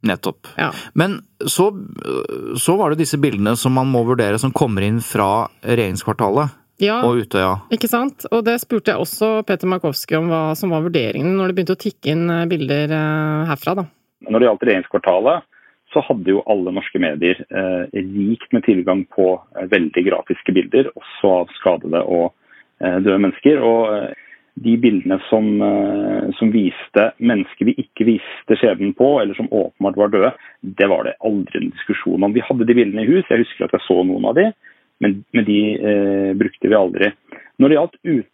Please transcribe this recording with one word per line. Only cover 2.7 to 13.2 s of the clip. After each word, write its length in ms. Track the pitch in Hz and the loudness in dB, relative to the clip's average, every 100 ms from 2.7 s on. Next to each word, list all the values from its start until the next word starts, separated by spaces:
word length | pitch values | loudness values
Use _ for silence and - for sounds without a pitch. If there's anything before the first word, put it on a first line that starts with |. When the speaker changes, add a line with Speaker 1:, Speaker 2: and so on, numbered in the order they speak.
| 190 | 2
Speaker 1:
var 140 | 180 | 0
det 80 | 156 | 0
disse 180 | 156 147 | -2 0
bildene 380 | 143 104 104 117 | 0 0 0 0
som 180 | 127 | 2
man 140 | 131 131 | 2 2
må 160 | 123 117 | 0 2
vurdere 340 | 123 104 107 | 2 2 0
som 120 | 131 | -2
kommer 320 | - 139 98 | 0 0 0
inn 160 | 101 113 | 0 -2
fra 480 | 110 110 98 107 107 _ | -2 0 2 2 -2 _
regjeringskvartalet 880 | 110 120 104 92 - 107 104 113 147 - _ _ | -2 0 0 -4 -4 -2 0 0 -2 -6 _ _
Speaker 2:
Ja, 180 | 202 220 120 | -2 0 0
Speaker 1:
og 160 | 120 | 0
Utøya. 380 | 104 101 92 98 - | -2 0 0 -2 -4
Speaker 2:
ikke 160 | 226 233 | -4 -2
sant? 380 | 233 269 - - | -2 -4 -8 -4
Og 120 | 233 | -2
det 140 | 220 240 | 0 -2
spurte 320 | - 226 - | -2 -2 -2
jeg 80 | - | -2
også 460 | 175 - 214 220 214 | -4 -2 0 0 -2
Peter 220 | 185 185 | -2 -2
Markowski 480 | 185 165 139 - 160 | -2 -2 -4 -4 -2
om 100 | 170 | 0
hva 280 | 165 156 156 | -2 -2 -2
som 160 | 190 | -2
var 100 | 160 | -2
vurderingen 540 | 170 165 113 - 151 190 | 0 -2 -2 -2 -2 0
når 100 | 185 | -2
det 80 | 185 | -2
begynte 220 | 175 185 | -2 -4
å 60 | |
tikke 280 | 220 - - | -6 -6 -4
inn, 180 | 156 170 | -2 0
eh, 160 | 170 170 | -2 -2
bilder, 460 | 170 139 143 151 | -2 -2 -2 -2
eh, 540 | 156 156 156 | -2 -2 -2